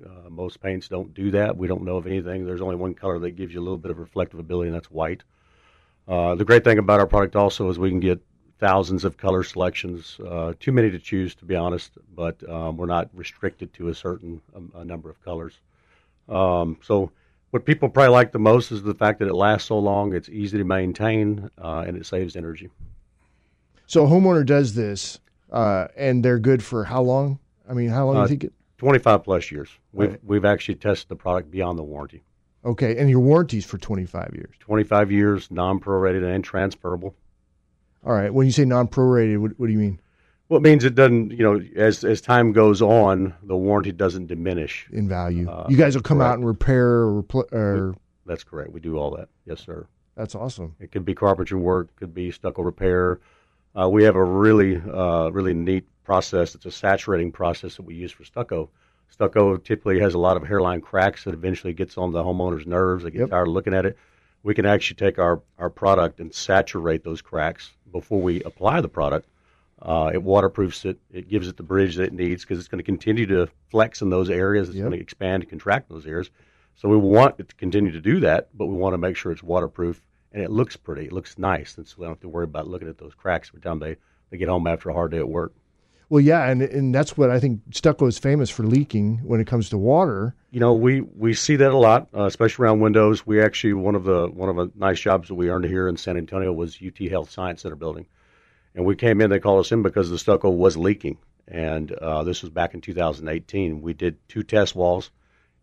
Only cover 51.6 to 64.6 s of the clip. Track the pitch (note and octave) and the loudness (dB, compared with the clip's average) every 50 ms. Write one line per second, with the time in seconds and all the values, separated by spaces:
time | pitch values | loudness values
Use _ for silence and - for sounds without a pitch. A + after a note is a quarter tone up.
51.6 | F2 F2+ F#2 F#2 F2 - _ _ G2+ F2 E2 F2+ F2+ F2 E2+ - - F#2 - - | 0 0 0 0 -2 -6 _ _ -16 -14 -10 -10 -10 -10 -10 -8 -8 -8 -6 -4
52.6 | E2+ F2+ E2+ - F#2+ F#2 F2+ F2+ F2+ F2+ F2+ - _ _ _ _ _ _ _ _ | -6 -6 -6 -2 0 0 2 2 2 0 -2 -4 _ _ _ _ _ _ _ _
53.6 | _ _ _ G#2 F#2 F#2+ G2+ G#2+ G#2+ A2 F#2+ F#2 F#2+ F2+ F#2 G2 G#2 A2 A2 G#2+ | _ _ _ 0 0 2 6 6 6 6 6 6 4 2 4 4 6 6 6 6
54.6 | G2 F#2+ F2+ E2+ E2 G2+ - F#2 F2+ F2 E2+ E2+ D#2+ E2 F2 G2 F#2+ F#2 F2 E2+ | 6 4 2 -2 -6 -8 -4 -2 -2 0 0 0 0 0 -2 -2 -2 0 -2 -2
55.6 | E2+ F#2 F#2+ F#2 - _ _ _ _ - G2 F#2 F2+ - - F2+ E2+ E2 - - | 0 0 -2 -2 -2 _ _ _ _ 0 0 0 0 0 0 0 0 -2 -4 -12
56.6 | - F2+ - - - G2 G2 G2 - G#2+ F#2+ E2+ E2+ E2+ - - F#2 E2+ E2+ - | -18 -18 -14 -4 0 0 0 0 0 -2 -2 -2 -2 -4 -4 -4 -4 -2 -2 -4
57.6 | - F2 - - F#2 F2+ E2 E2+ F2+ F2 - _ - - _ B2 A#2 - G2 E2 | -8 -14 -16 -16 -18 -16 -14 -14 -14 -14 -16 _ -20 -14 _ -10 -8 -6 -6 -6
58.6 | D2+ - _ _ _ _ _ _ _ _ _ _ G#2+ F#2+ - A2 G2+ G2 F#2+ F2 | -6 -8 _ _ _ _ _ _ _ _ _ _ -4 0 2 4 4 4 2 0
59.6 | - - A2 - - G#2 F#2+ F#2 G2+ G2 E2+ F2 F2 F#2 F#2 F2+ D2+ D2 G#2 G2 | -4 -6 -6 -4 -2 0 0 2 2 2 2 2 2 2 2 0 -2 -2 -2 0
60.6 | F#2 F2 F2+ E2+ D#2 - - F#2+ F#2 G2+ - - - G2+ E2+ D#2+ F2 F#2 F#2 - | 0 0 -2 -4 -8 -4 -2 0 0 0 0 -4 -10 -10 -10 -6 -6 -6 -6 -6
61.6 | - F#2 E2 - F#2 - - F#2 F#2 F2+ E2 E2+ E2 F2+ F2+ F2+ F2+ F2+ E2+ D#2 | -6 -10 -8 -6 -8 -8 -6 -6 -6 -4 -2 -4 -4 -2 -2 -2 -2 -4 -4 -6
62.6 | D2+ E2+ F2 F2+ F#2+ F#2 F#2 F2+ E2+ E2 D#2 F2+ B2 G2+ F#2+ F2+ F2+ E2+ E2 F#2+ | -6 -4 -2 0 0 0 0 -2 -6 -8 -6 -4 -4 -2 0 0 0 0 -2 -2
63.6 | - G#2 F#2+ F#2+ F#2 F#2+ - - _ _ _ _ _ _ _ _ _ G#2 G#2 - | -2 -2 -2 0 -2 -2 -4 -6 _ _ _ _ _ _ _ _ _ -4 -2 0